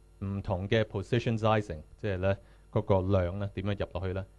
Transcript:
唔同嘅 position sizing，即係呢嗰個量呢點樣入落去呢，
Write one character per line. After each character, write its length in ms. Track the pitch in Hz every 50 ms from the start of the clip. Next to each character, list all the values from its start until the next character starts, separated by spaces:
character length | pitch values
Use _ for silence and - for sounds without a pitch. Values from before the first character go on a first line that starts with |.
| - - - - 98
唔 160 | 98 98 98
同 260 | 95 - 101 90 95
嘅 160 | 101 117 110 107
position 560 | - - 101 95 - - 120 - 127 113 107
sizing， 440 | 110 110 110 110 104 - 85 76 - - - -
即 80 | - 107
係 80 | 95
呢 200 | 90 92 98 98 - - - - - - - -
嗰 80 | 110 101
個 380 | - 101 95 92 95 98 95
量 180 | 90 101 92 101
呢 100 | 101 98 -
點 100 | 95 92
樣 180 | 104 101 98 87
入 20 | - -
落 140 | 87 92 92
去 40 | 90
呢， 120 | 95 92 - -